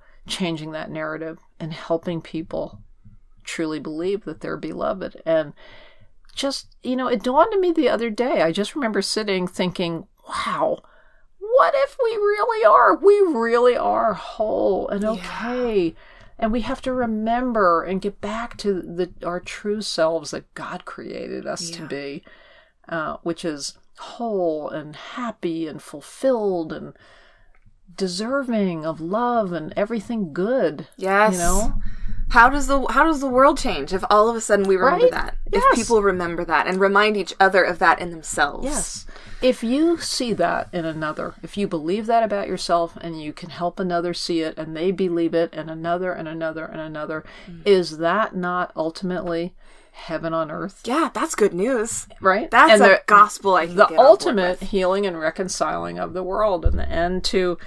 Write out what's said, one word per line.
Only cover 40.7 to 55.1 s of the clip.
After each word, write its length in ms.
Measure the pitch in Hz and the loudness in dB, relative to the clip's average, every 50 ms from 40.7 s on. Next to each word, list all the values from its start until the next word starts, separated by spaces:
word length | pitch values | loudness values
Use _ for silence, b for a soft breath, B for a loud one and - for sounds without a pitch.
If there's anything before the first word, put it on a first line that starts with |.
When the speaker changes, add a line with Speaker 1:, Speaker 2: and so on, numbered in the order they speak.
| - | -6
Speaker 1:
in 120 | 180 165 | -6 -6
another, 500 | 160 156 156 156 151 156 - 165 175 - - - | -4 -6 -4 -4 -6 -6 -6 -8 -10 -12 -14 -18
if 120 | 160 - | -12 -6
you 120 | 202 202 190 | -6 -4 -4
believe 400 | 185 160 147 160 185 220 220 226 | -4 -4 -4 -2 -4 -4 -2 0
that 160 | 233 233 226 | 2 2 2
about 240 | 208 202 202 196 - | 0 -2 -4 -4 -6
yourself 500 | 185 180 - - 175 170 170 165 - - | -6 -8 -2 0 0 0 0 -2 -6 -12
and 220 | - 170 165 156 | -12 -12 -12 -10
you 100 | 151 151 | -10 -12
can 200 | 147 - - 180 | -12 -12 -14 -16
help 280 | - - 175 175 - - | -10 -6 -6 -6 -4 -4
another 340 | 190 180 175 170 170 175 170 | -4 -2 -2 -2 -2 -4 -6
see 280 | - - - 175 165 | -6 -6 -4 -2 -2
it 160 | 160 160 - - | -2 -4 -6 -8
and 180 | 156 156 156 | -12 -10 -8
they 160 | 156 165 190 | -4 -2 -2
believe 440 | 190 196 190 180 170 165 170 165 165 | 0 0 -2 -2 0 0 -2 0 0
it 160 | 165 170 165 - | 0 -2 -2 -4
and 160 | 156 156 160 | -8 -10 -10
another 420 | 160 160 165 170 170 180 185 185 175 | -10 -8 -4 -4 -2 -2 -2 -4 -6
and 140 | - 165 156 | -6 -8 -10
another 380 | 160 165 165 160 156 160 160 | -8 -6 -6 -6 -6 -6 -10
and 160 | - - 160 | -10 -10 -12
another, 420 | 156 156 156 151 151 151 160 156 151 B B B B B | -12 -10 -10 -10 -8 -8 -8 -10 -10 B B B B B
Speaker 2:
Mm. 140 | 175 170 156 | -18 -6 2
Speaker 1:
is 340 | 202 202 185 175 151 156 151 | 4 4 4 4 0 -4 -2
that 360 | 165 165 180 208 220 - - | 0 0 2 0 0 -2 -4
not 360 | 185 180 180 180 180 175 - - | -4 -4 -4 -2 -2 -4 -4 -4
ultimately 800 | - 160 165 165 - 196 180 180 180 - 175 170 165 170 180 - b b b b b b b | -4 -6 -4 -4 -6 -6 -6 -4 -4 -4 -4 -4 -4 -4 -6 -8 b b b b b b b
heaven 420 | b - - - 165 156 165 165 160 | b -18 -12 -8 -8 -6 -4 -4 -2
on 160 | 165 160 151 | -2 -4 -4
earth? 300 | 160 175 165 196 190 - - | -6 -8 -8 -10 -10 -12 -8
Speaker 2:
Yeah, 240 | 226 254 311 330 254 - | -4 -2 0 0 -2 -2
that's 220 | - - 320 - | -4 -4 -4 0
good 180 | - 214 190 165 | 2 2 2 2
news. 540 | 175 196 254 269 233 208 226 - - - - - - | 0 0 0 0 0 -2 -4 -6 -8 -10 -12 -16 0
Speaker 1:
Right? 280 | - 113 185 - 349 - | 2 2 2 2 0 2
Speaker 2:
That's 240 | - 240 285 320 - | 6 6 8 10 10
Speaker 1:
And 80 | 208 | 8
Speaker 2:
a 40 | 247 | 10
Speaker 1:
the, 160 | 202 190 - - - | 8 8 6 6 6
Speaker 2:
gospel 480 | 214 202 208 208 - - - 196 185 | 8 8 8 8 6 0 0 2 4
I 120 | 175 165 170 | 4 2 0
can 80 | 175 | 4
Speaker 1:
the 100 | 180 208 | 4 4
Speaker 2:
get 60 | - | 4
on 40 | 165 - | 6 8
board 100 | 247 277 | 10 10
Speaker 1:
ultimate 520 | 339 392 - 370 262 196 180 180 185 - | 8 8 6 0 0 2 2 0 0 -2
Speaker 2:
with. 80 | 190 - | -4 -2
Speaker 1:
healing 360 | - 190 185 180 190 196 202 | -2 0 2 2 2 0 0
and 140 | 196 | -2